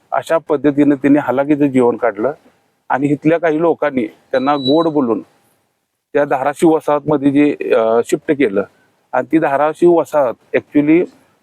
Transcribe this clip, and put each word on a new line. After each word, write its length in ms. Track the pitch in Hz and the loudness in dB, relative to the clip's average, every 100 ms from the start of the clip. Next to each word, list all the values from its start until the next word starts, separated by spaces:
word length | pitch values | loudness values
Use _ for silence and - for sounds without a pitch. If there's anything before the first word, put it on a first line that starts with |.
| _ | _
अशा 260 | 127 - 165 | -8 -2 -2
पद्धतीनं 560 | 151 147 135 139 143 | -2 -2 0 2 2
त्यांनी 240 | 143 143 147 | 2 2 2
हालाकीचं 480 | 135 123 139 147 143 | 0 -2 -2 0 0
जीवन 300 | 127 120 113 | 2 0 0
काढलं 360 | 120 101 120 156 _ _ _ _ - | -2 -2 -4 -6 _ _ _ _ -6
आणि 180 | 131 143 | -4 -2
इथल्या 340 | 143 151 165 | -2 0 0
काही 200 | 170 156 | 0 0
लोकांनी 460 | 170 151 147 135 107 | 0 0 -2 -4 -6
त्यांना 500 | - _ 135 131 147 | -8 _ -4 -2 -2
गोड 320 | 127 151 165 | 0 0 0
बोलून 320 | 147 127 107 - _ _ _ _ _ _ _ _ | -2 -2 -2 -6 _ _ _ _ _ _ _ _
त्या 120 | 143 | -4
धाराशिव 460 | 143 143 135 147 165 | -2 -2 -4 0 2
वसाहतमध्ये 600 | 156 - 147 143 151 139 | 2 0 -2 0 -2 0
जे, 200 | 139 147 | 2 2
अं, 500 | - - - 113 117 | 0 -2 0 2 0
शिफ्ट 280 | 117 165 - | 0 -2 -2
केलं 300 | 143 127 98 98 _ _ _ _ | -2 0 -2 -4 _ _ _ _
आणि 140 | 127 127 | -6 -2
ती 60 | 160 | -2
धाराशिव 540 | 156 139 147 156 175 | 0 0 -2 2 2
वसाहत 420 | 170 147 151 131 107 _ | 2 0 0 -2 -4 _
actually 500 | 127 - 147 147 165 175 - _ _ | -6 -2 -2 2 2 0 -8 _ _